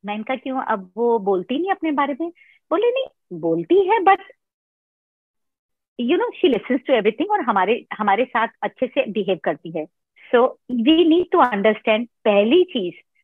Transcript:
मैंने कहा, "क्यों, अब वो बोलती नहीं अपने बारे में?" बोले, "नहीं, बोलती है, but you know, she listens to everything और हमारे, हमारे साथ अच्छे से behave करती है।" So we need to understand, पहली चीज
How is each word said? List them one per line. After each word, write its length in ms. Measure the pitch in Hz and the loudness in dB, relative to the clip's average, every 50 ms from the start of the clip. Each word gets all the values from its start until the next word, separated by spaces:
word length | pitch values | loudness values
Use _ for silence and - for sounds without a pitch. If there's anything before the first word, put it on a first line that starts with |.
| _ | _
मैंने 180 | 202 208 214 | -10 -10 -10
कहा, 140 | 220 - 262 | -6 -8 -8
"क्यों, 260 | 262 _ 277 262 262 | -8 _ -8 -8 -8
अब 300 | - - 220 208 190 180 _ | -4 -4 -6 -6 -6 -14 _
वो 220 | 214 233 240 233 233 | -4 0 0 0 0
बोलती 400 | 196 196 196 185 185 _ 247 294 | 0 0 -2 -2 -2 _ -4 -4
नहीं 120 | 339 392 | -2 -4
अपने 220 | 381 359 - 320 | -4 -4 -2 -4
बारे 240 | 294 262 285 269 294 247 | -2 -2 -2 -2 -2 -6
में?" 100 | 320 349 339 _ _ _ _ _ _ _ | -8 -10 -10 _ _ _ _ _ _ _
बोले, 200 | 311 339 427 480 | -2 0 0 0
"नहीं, 500 | 494 539 523 - _ _ _ _ 180 165 | 0 -2 -6 -8 _ _ _ _ -14 -6
बोलती 480 | 151 165 165 165 170 _ 339 392 392 359 | -2 -2 -2 -2 0 _ 2 2 2 2
है, 100 | 440 453 | 0 2
but 220 | 359 381 392 392 - - - _ _ _ _ _ _ _ _ _ _ _ _ _ _ _ _ _ _ _ _ _ _ _ _ _ _ _ _ _ _ _ _ - | 4 4 2 2 0 -18 -20 _ _ _ _ _ _ _ _ _ _ _ _ _ _ _ _ _ _ _ _ _ _ _ _ _ _ _ _ _ _ _ _ -6
you 180 | 240 240 320 392 | -2 -2 0 0
know, 120 | 466 480 | 0 -4
she 280 | - - - 349 247 202 | -4 0 0 2 2 0
listens 240 | - - 254 277 | -2 -2 -4 -4
to 80 | _ - | _ 0
everything 400 | 277 226 196 208 220 - 320 415 | 0 2 2 0 -2 -2 -4 -2
और 100 | 427 403 | -2 -2
हमारे, 460 | 320 233 220 202 185 190 233 - - _ - - | 0 0 0 0 2 0 0 -4 -4 _ -8 -4
हमारे 260 | 214 208 196 202 254 | 0 0 2 0 0
साथ 240 | - _ 240 220 220 _ _ | -2 _ -2 -4 -4 _ _
अच्छे 240 | - 202 _ - 262 | -10 -10 _ -4 -6
से 240 | 240 - 294 - - | -4 -2 -4 -4 -2
behave 280 | 185 214 196 170 190 170 - | -4 -4 -2 -2 -4 -4 -2
करती 340 | 180 160 147 _ 170 165 165 | -6 -6 -6 _ -10 -10 -10
है।" 80 | 151 - _ _ _ _ _ _ - - - | -10 -10 _ _ _ _ _ _ -10 0 2
So 160 | 240 247 254 - _ _ _ | 2 2 2 -2 _ _ _
we 320 | 247 240 220 254 320 320 349 | -4 0 2 4 4 4 4
need 220 | 330 311 349 359 - - | 4 4 2 2 0 2
to 60 | 349 | 2
understand, 680 | 277 247 220 202 196 220 214 - _ - 214 214 240 - _ _ _ | 2 2 2 0 0 0 0 0 _ -2 -2 -2 -2 -8 _ _ _
पहली 400 | 226 202 202 208 226 277 359 359 | 2 2 2 4 4 4 2 2
चीज 300 | 359 - 254 185 175 165 - _ _ _ _ | 2 -2 -6 -6 -6 -8 -12 _ _ _ _